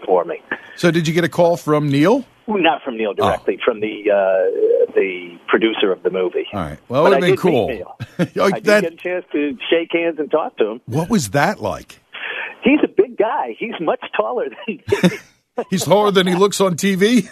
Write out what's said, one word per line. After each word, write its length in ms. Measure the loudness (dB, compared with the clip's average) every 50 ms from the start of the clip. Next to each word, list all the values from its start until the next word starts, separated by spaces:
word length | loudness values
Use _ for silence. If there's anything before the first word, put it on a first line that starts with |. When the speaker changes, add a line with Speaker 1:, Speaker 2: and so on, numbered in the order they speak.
| -2
Speaker 1:
for 180 | 2 2 2 2
me. 180 | 0 -6 -10 -10 -12 -12 -12 -14 -18 -8
Speaker 2:
So 160 | 0 0 2
did 160 | 2 2 0 0
you 60 | 0
get 100 | 0 0
a 60 | 0
call 280 | 2 2 2 2 2 0
from 320 | -2 0 0 0 2 2
Neil? 340 | 2 4 4 4 4 2 0 -6 _ _ -8 -4
Speaker 1:
Not 360 | -2 0 2 2 0 0 -4
from 140 | -8 -6 -4
Neil 160 | -4 -4 -2
directly, 440 | 0 0 0 0 0 0 -2 -2 0
Speaker 2:
Oh. 40 | 0
Speaker 1:
from 140 | -2 0 0
the, 320 | -2 -6 -6 -4 0 2
uh, 800 | 2 2 2 2 2 2 2 2 0 2 2 2 4 2 2 2 0
the 440 | 0 0 0 -2 -8 -10 -14 -16 -14 _ -2
producer 440 | -2 0 2 0 0 0 -2 -2
of 120 | -2 -2 -2
the 60 | -4
movie. 340 | -2 -2 -2 -2 -2 -4 -6 -6 -6
Speaker 2:
All 60 | -8
right. 200 | -8 -8 -10 -12 _ -4
Well, 140 | 0 2 4
Speaker 1:
But 100 | 4 4
Speaker 2:
it 20 |
would've 20 | 4
Speaker 1:
I 20 |
Speaker 2:
been 100 | 4 2
Speaker 1:
did 20 |
meet 80 | 2 2
Speaker 2:
cool. 280 | 2 2 2 2 0 0
Speaker 1:
Neil. 280 | -4 -8 -10 -14 -14 -16 -16 -10
Speaker 2:
<laughs> 340 | -4 -4 -4 -4 -2 0
Oh, 40 | 0
Speaker 1:
I 60 | 0
did 120 | 0 0 0
Speaker 2:
that 180 | 2 2 2 2
Speaker 1:
get 100 | 0 -6
a 20 | -6
chance 280 | -8 -6 -6 -6 -6 -4
to 260 | -4 -2 -2 -2 -4 -6 -4 0
shake 200 | 0 0 0 0
hands 280 | -2 -2 -2 -2 -2 -4
and 100 | -4 -2
talk 280 | -2 -2 -2 -2 -2 -2
to 100 | -2 -2
him. 100 | -2 -8 -8
Speaker 2:
What 240 | -6 -4 -4 -2 0
was 200 | 0 0 0 0
that 280 | 0 0 0 0 0 -2
like? 400 | -4 -6 -6 -6 -10 -16 -20 -20 _ _ -16 -14 -12 -10 -10 -10 -12 -12 -8 -2 2
Speaker 1:
He's 160 | 2 2 4 2
a 40 | 0
big 300 | 2 0 0 0 0 -2
guy. 380 | -2 -2 -2 -4 -6 -6 -8 -10
He's 160 | -10 -10 -8 -6
much 220 | -4 -4 -4 -4 -6 -8 -4
taller 300 | -4 -4 -2 -2 -4 -6 -6
than 260 | -8 -12 -10 -10 -10
me. 80 | -8 -4 -2
Speaker 2:
<laughs> 800 | -2 2 2 2 0 0 -14 _ _ _ _ _ _ -10 -8 -6
He's 140 | -4 -4 0
taller 260 | 2 4 4 4 4
than 160 | 4 2 2 2
he 80 | 2
looks 260 | 2 2 2 2 2
on 140 | 0 0 0
T 180 | 0 -2 0 0
V? 320 | 2 2 4 4 4 2 0